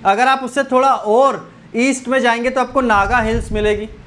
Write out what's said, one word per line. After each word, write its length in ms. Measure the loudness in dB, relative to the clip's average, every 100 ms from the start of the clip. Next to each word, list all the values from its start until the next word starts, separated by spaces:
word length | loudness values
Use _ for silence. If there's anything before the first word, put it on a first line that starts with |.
| 0
अगर 220 | 2 2
आप 160 | 0
उससे 200 | -2 -4 0
थोड़ा 240 | 2 2
और 600 | 2 2 4 4 0 -8 -20 -8 -2
east 300 | 0 -2 -2
में 120 | 0
जाएंगे 300 | 0 0 -2
तो 120 | -2
आपको 200 | -2 0
नागा 380 | 2 2 2 0
hills 320 | 0 -2 -4
मिलेगी, 380 | -2 -2 -2 -6 -14